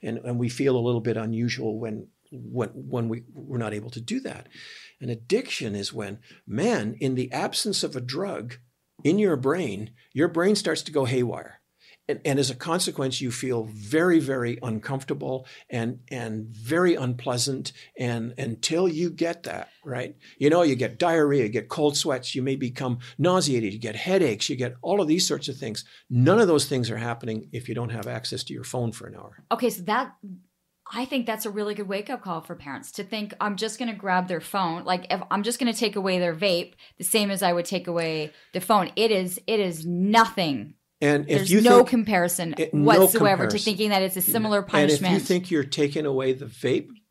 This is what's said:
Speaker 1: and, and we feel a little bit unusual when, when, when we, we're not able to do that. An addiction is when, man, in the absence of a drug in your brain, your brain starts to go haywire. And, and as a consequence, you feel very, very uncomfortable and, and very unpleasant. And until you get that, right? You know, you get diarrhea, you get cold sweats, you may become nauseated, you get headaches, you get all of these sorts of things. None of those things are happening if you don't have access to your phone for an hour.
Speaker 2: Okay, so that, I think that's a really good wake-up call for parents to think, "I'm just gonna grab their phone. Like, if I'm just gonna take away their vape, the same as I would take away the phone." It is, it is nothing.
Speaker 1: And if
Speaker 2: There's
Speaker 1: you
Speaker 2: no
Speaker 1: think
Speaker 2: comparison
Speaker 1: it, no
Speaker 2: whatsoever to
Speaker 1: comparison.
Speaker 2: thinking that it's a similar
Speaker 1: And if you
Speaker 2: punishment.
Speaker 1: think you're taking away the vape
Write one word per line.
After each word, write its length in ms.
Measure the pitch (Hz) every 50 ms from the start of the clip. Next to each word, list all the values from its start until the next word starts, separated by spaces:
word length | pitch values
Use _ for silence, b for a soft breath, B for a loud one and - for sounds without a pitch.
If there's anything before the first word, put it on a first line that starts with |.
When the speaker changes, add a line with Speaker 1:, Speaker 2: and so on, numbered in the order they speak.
Speaker 1:
and, 140 | - 131 113
and 220 | 117 - 123 123 120
we 100 | 123 120
feel 300 | 120 - 135 139 127 123
a 80 | 117
little 160 | 120 123 117
bit 160 | 110 123 113 110
unusual 600 | 110 113 113 113 120 120 120 127 131 110 107 110
when, 280 | 117 110 110 107 - - _ _ _ _
when, 380 | - 127 120 117 120 123 110 101
when 400 | - 143 135 135 127 123 113 113
we, 140 | 113 117 117 - -
we're 240 | - - - 135 123
not 160 | 113 107 104
able 160 | 107 110 117
to 100 | - 113
do 180 | 117 - 220 262
that. 280 | 262 - - - - - B B B B B B B B B B
An 80 | 127 123
addiction 640 | 117 113 113 - 180 233 269 - - - 143 110 101
is 180 | 101 101 -
when, 280 | - 117 104 98 101 107 b b b b b
man, 500 | - 95 117 170 233 233 156 107 107 107 -
in 160 | 156 131 131
the 140 | 127 123 123
absence 520 | 123 139 185 - - - - 220 190 - -
of 120 | 160 143
a 40 | 131
drug 540 | 123 123 131 160 196 202 165 - 113 120 - - _ _ _ _ _ _ _ -
in 160 | - 139 170 208
your 180 | 214 190 160
brain, 540 | 123 123 135 151 185 170 123 98 95 110 117 b b b b b
your 140 | 127 156 175
brain 280 | 160 165 170 196 214
starts 240 | 208 - 180 160 156 -
to 80 | -
go 120 | 147 147 135
haywire. 560 | 120 131 127 123 117 98 - - - - _ _ _ b b b b b b _
And, 140 | - 143 - -
and 120 | 151 135 139
as 120 | 139 127
a 40 | 127
consequence, 680 | 123 - 175 165 180 180 - 165 - 139 131 123 -
you 80 | 139 123
feel 340 | 113 - - 127 123 117 110
very, 560 | 110 107 107 101 104 135 160 170 180 170 165
very 380 | 135 127 135 127 120 120 120 120
uncomfortable 840 | - 123 110 107 - - 135 135 135 - 151 143 139 135 131 127 B B B B B B
and, 300 | - 120 113 117 123 120 - -
and 340 | 139 127 117 113 110 110 110 113
very 480 | 113 110 110 113 151 170 185 180 170
unpleasant. 760 | - 131 123 123 123 - 139 123 123 123 143 135 135 147 - B B B B B -
And 360 | 127 120 117 117 113 120 123
until 500 | - 135 123 113 - - - 160 165 185
you 220 | 185 160 151 175 175
get 360 | 156 - 165 165 170 170 -
that, 260 | - - - - - _ _ _
right? 280 | 151 123 123 127 - - B B B B
You 140 | B 135 147
know, 100 | 160 175
you 160 | 175 156 131
get 220 | 120 127 107 - -
diarrhea, 460 | 175 175 165 165 151 143 139 143 120
you 40 | 104
get 220 | 110 117 - -
cold 260 | - 175 151 147 143
sweats, 380 | - - 165 135 127 123 - -
you 80 | 135
may 140 | 127 139 135
become 420 | - 131 120 120 - 139 127 120 120 B B B
nauseated, 560 | B 139 175 180 185 156 143 131 120 113 98
you 60 | 98 110
get 180 | 120 113 110
headaches, 540 | 113 - 185 185 196 180 135 107 98 - -
you 60 | 143
get 180 | 123 127 120 120 -
all 180 | - 165 190 208
of 80 | 190 151
these 180 | 156 185 185
sorts 220 | - 151 135 - -
of 80 | 127
things. 300 | - 135 117 107 - B B B B B B
None 280 | 123 120 123 156 190 226
of 80 | 233
those 200 | 180 160 143 123
things 240 | - 143 127 120 110
are 80 | 110 113
happening 500 | 117 120 117 120 - 113 110 110 - -
if 180 | - 113 113 -
you 40 | 117
don't 140 | 113 120 120
have 180 | 117 110 110
access 380 | 120 123 117 120 - - - -
to 80 | -
your 120 | - 120 117
phone 280 | - - 127 123 113
for 140 | 107 - -
an 80 | - 101
hour. 280 | 92 101 104 - - - _
Speaker 2:
Okay, 200 | 233 233 254 226
so 100 | 214 - 175
that, 300 | 196 214 240 277 277 - _ - 202 185 180 _ _ _ _ _ _ _ _ _ -
I 140 | - 240 254
think 180 | 254 302 269 233
that's 220 | 240 220 214 -
a 40 | 220
really 240 | 196 208 208 208 208
good 140 | 208 208 190
wake-up 320 | 196 196 208 208 269 240
call 220 | - 185 170 160
for 120 | 156 - 170
parents 380 | - - 143 135 - - -
to 100 | - -
think, 300 | 196 190 - 214 214 208 214 -
"I'm 160 | 220 208 202
just 220 | 185 220 220 220 -
gonna 160 | 254 233 214
grab 340 | 185 - 196 180 185 180 180
their 140 | 180 160
phone. 420 | - - - 202 185 165 165 175 180
Like, 220 | 170 185 180 180 -
if 120 | - 185 180 -
I'm 120 | 175 196
just 160 | 202 220 247 -
gonna 140 | 277 240
take 240 | 220 220 233 208 202
away 220 | 202 190 190 185 180
their 180 | 175 175 160
vape, 380 | 160 196 202 175 170 - - _ B B B B _
the 60 | 196
same 260 | - - 220 208 202
as 120 | 196 185
I 120 | 196 180 175
would 100 | 175 170
take 220 | - 196 180 175
away 440 | 180 170 170 165 160 160 156 151 160 b b b b
the 80 | - 185
phone." 300 | 185 - 226 208 - - -
It 160 | - 214 226
is, 300 | 214 190 185 180 180 - _
it 120 | - 226 214
is 280 | 202 185 170 156 160
nothing. 880 | 170 175 175 185 202 214 226 226 214 - - 180 160 139 113 101 - - _ _ _ _ _
Speaker 1:
And 280 | 151 147 147 143 147 147
if 100 | - -
Speaker 2:
There's 140 | 190 190
Speaker 1:
you 80 | 175 214
Speaker 2:
no 180 | 220 240 240 247
Speaker 1:
think 100 | 247 254
Speaker 2:
comparison 680 | 254 240 214 220 208 180 175 180 175 - 175 165 156
Speaker 1:
it, 160 | - 165 160
no 120 | - 147 147
Speaker 2:
whatsoever 240 | 147 - 180 190 185
to 100 | - 226
Speaker 1:
comparison. 400 | 208 202 196 185 - 214 208 208
Speaker 2:
thinking 320 | 208 220 208 180 214 214
that 100 | 208 190
it's 160 | 190 185 185
a 60 | 185
similar 380 | 180 - - 226 220 214 208 202
Speaker 1:
And 300 | 196 - - 151 147 147
if 100 | 151 143
you 60 | 190
Speaker 2:
punishment. 160 | 180 180 196 160
Speaker 1:
think 260 | - 185 180 180 -
you're 140 | 170 151 139
taking 420 | 143 - - 147 143 143 160 151
away 260 | 147 135 131 135 131
the 140 | 131 131 139
vape 420 | 117 104 - - 127 131 - - - 247 - _ _